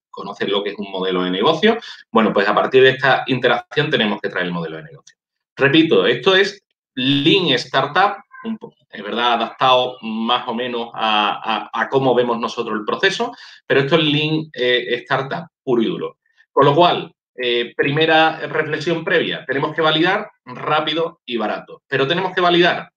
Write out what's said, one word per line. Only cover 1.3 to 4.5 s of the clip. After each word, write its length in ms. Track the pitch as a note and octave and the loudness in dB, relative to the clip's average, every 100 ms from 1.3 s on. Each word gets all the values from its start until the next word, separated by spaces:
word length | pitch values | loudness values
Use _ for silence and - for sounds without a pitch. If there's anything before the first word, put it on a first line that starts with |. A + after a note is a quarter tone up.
negocio. 480 | F#2 B2+ D#3+ G#3+ A#3 - - - | 0 0 2 2 2 -4 -18 -4
Bueno, 200 | A2+ G#2+ | 0 2
pues 160 | G#2+ G2+ | 2 2
a 60 | |
partir 300 | G2 G2 C3 | 2 4 6
de 60 | C3 | 6
esta 340 | - C#3 B2+ - | 6 2 2 0
interacción 640 | B2+ B2 A2+ - - D#3 | 0 0 0 -2 -4 -2
tenemos 320 | B2+ G#2+ G2+ | 0 0 -2
que 80 | G2 | -6
traer 180 | F#2+ | -4
el 60 | F2+ | -4